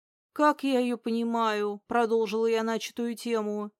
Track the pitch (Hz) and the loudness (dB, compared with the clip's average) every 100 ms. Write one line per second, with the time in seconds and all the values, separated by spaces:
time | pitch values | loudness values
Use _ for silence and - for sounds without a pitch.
0 | _ _ _ - 302 294 269 254 247 233 | _ _ _ 2 2 4 0 2 0 -2
1 | 233 226 233 233 226 208 208 208 - 240 | -2 -2 0 0 0 0 -2 -6 -2 0
2 | 226 226 214 220 226 226 226 220 - - | 2 2 0 0 2 2 0 -2 -6 -6
3 | 233 226 240 226 208 208 208 | -6 -4 -2 -2 -2 -4 -8